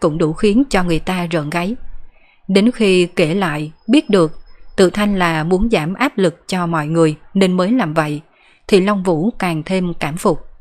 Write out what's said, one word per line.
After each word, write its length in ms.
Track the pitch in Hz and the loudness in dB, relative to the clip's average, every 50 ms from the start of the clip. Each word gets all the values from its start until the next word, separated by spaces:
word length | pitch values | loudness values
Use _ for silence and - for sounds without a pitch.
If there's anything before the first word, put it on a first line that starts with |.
cũng 180 | - 160 151 165 | 0 0 0 0
đủ 140 | 170 151 | 0 -2
khiến 300 | 160 - 220 208 202 247 277 - | 0 0 0 2 4 2 2 2
cho 120 | - 185 | 0 0
người 160 | 175 175 160 151 | 0 0 0 -2
ta 280 | - 185 185 185 175 | -2 -2 -4 -4 -4
rợn 240 | 160 175 160 147 147 | -2 -2 -4 -4 -4
gáy. 260 | 170 175 175 196 254 - - - - - - - - _ _ _ _ _ - - | -4 -4 -4 -4 -6 -6 -8 -10 -10 -10 -12 -14 -18 _ _ _ _ _ -4 0
Đến 220 | 190 196 208 247 | 2 2 4 2
khi 360 | - - 220 190 185 180 175 | 2 2 2 4 4 4 2
kể 280 | 170 - - 170 151 170 | 0 0 0 0 0 0
lại, 380 | 202 190 160 151 151 151 156 - _ _ | -2 -2 -2 -4 -4 -8 -10 -12 _ _
biết 240 | 220 247 311 - - | 2 2 2 4 4
được 280 | 202 185 160 156 - - - - - - - - - | 2 2 2 2 -2 -6 -16 -18 -20 -20 -20 -6 0
Từ 140 | - 190 175 | 2 2 2
Thanh 280 | - 208 208 202 202 185 | 2 0 -2 0 0 0
là 260 | 175 170 160 156 151 | 0 0 0 -2 0
muốn 260 | 175 185 185 220 233 | 0 0 0 2 0
giảm 240 | 226 - 151 170 190 | 0 0 -2 -4 -4
áp 240 | - 240 285 - 202 | -4 -4 -2 0 0
lực 300 | 190 160 156 - _ - | 0 0 0 -4 _ -6
cho 180 | 190 180 175 | -4 -4 -2
mọi 200 | 170 165 156 147 | -2 -2 -2 -2
người 300 | 151 165 165 165 156 151 - - - - | 0 2 2 2 2 0 -2 -8 -4 0
nên 180 | 190 196 185 185 | 0 2 2 2
mới 160 | 185 180 196 | 0 0 0
làm 220 | 254 254 185 151 151 | 0 0 0 0 -2
vậy, 260 | 160 151 151 147 151 - _ _ _ _ _ _ _ _ - | -2 -2 -2 -4 -8 -12 _ _ _ _ _ _ _ _ 2
thì 120 | 214 180 | 2 2
Long 220 | 185 208 208 196 | 4 2 0 0
Vũ 280 | 180 190 165 147 180 240 - - | 0 0 0 0 0 -2 -2 -4
càng 240 | 190 175 160 156 | -4 -4 -4 -4
thêm 320 | 147 - 190 190 180 175 170 | -4 -4 -2 -2 -2 -2 -4
cảm 220 | - - 143 156 | -4 -6 -6 -4
phục. 300 | 180 - 196 151 - - - - - | -2 0 0 0 -2 -4 -12 -18 -20